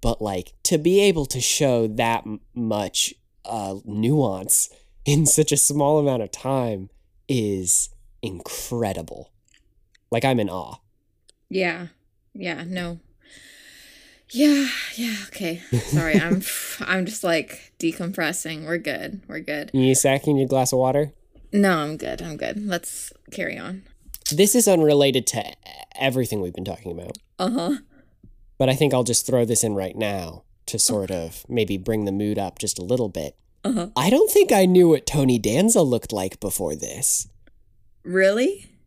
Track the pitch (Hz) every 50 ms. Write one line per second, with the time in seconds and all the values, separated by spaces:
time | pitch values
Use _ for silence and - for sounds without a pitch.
0 | - 117 113 - 107 104 98 92 90 - - _ _ - 185 156 151 165 180 196
1 | 202 202 190 165 143 127 - 131 120 - - - 151 139 123 120 113 110 107 113
2 | 120 113 117 113 - 110 107 107 - _ _ 123 117 113 107 104 104 90 - -
3 | - - - _ _ _ _ _ _ 95 110 113 101 98 95 98 113 117 101 104
4 | 110 120 147 151 139 113 95 92 95 - - - - - - _ _ _ _ -
5 | - - 143 143 165 143 - - 156 - 151 139 - - 143 151 143 139 151 156
6 | 147 143 131 120 110 - - - - 127 135 135 123 117 110 98 95 - _ _
7 | _ _ _ _ _ _ 139 127 110 104 101 95 92 85 - - - - - -
8 | - - - _ - 113 92 85 - - - - - - 127 120 117 101 95 90
9 | 82 78 - - - _ _ _ _ _ _ _ _ _ _ _ _ _ _ _
10 | _ _ - 117 120 135 131 120 107 98 85 92 78 60 - - _ _ _ _
11 | _ _ _ _ _ _ _ _ _ _ - 190 180 175 160 165 175 170 _ _
12 | _ _ _ _ _ _ _ 214 190 175 165 147 151 170 185 180 175 170 170 170
13 | _ _ _ _ _ _ - - - - - - - - - - - - - -
14 | - - _ _ _ _ - 240 285 302 294 277 277 262 247 - - - - -
15 | 233 233 220 202 196 - - - 208 170 165 175 - - - 120 - - 143 151
16 | 165 160 156 - 151 170 - 185 185 - - - - - - - - - 185 190
17 | 185 175 220 - - 185 165 160 - - - - - - _ _ - 165 160 -
18 | 180 170 190 - 170 151 165 - - 160 160 151 156 151 165 175 - 156 135 -
19 | 90 - - 190 - - - 160 156 - 147 147 147 - - 139 131 131 131 127
20 | - 143 135 139 - - 147 139 135 123 135 131 127 123 - 127 131 131 131 143
21 | 151 147 - _ _ _ _ - - - - 202 202 196 180 165 151 151 156 -
22 | - - 64 - 170 170 156 147 - - - 208 208 208 180 175 - - - -
23 | - - - _ _ - - - 175 160 - - - - 185 190 - - - _
24 | _ - - - - - 151 151 196 208 - 247 220 208 190 170 156 151 151 143
25 | 143 139 123 131 117 - - 117 104 - 71 _ _ - - 71 - _ - -
26 | 135 135 123 131 127 113 110 104 95 90 85 - 92 101 87 - - 90 85 85
27 | 90 82 - - _ _ _ _ 185 185 233 269 339 349 302 247 - _ _ _
28 | _ _ _ _ _ - - _ - - _ _ 135 131 131 131 156 143 131 127
29 | 120 113 117 - - - - 123 120 110 120 110 - 113 104 98 95 92 - 98
30 | 110 104 101 98 90 80 - - _ _ _ _ _ - - 110 - - 120 104
31 | 98 92 95 90 82 82 - - - - 120 120 110 95 101 95 92 - 113 107
32 | 107 101 95 98 104 104 104 104 101 92 - - - 104 - - 90 90 123 127
33 | 120 101 87 92 78 71 - _ _ _ _ _ _ 202 262 214 170 - - -
34 | 131 175 240 285 440 427 - 415 403 - 247 202 190 185 185 180 180 170 160 143
35 | - - - 151 139 131 123 117 101 107 110 139 190 220 226 226 170 135 123 113
36 | - - - 104 92 95 - - - 101 - - 101 78 76 76 - - - -
37 | 131 - - - - - - - - - _ _ _ _ _ _ _ _ _ _
38 | _ - 175 185 190 190 202 220 254 370 403 392 - - _ _ _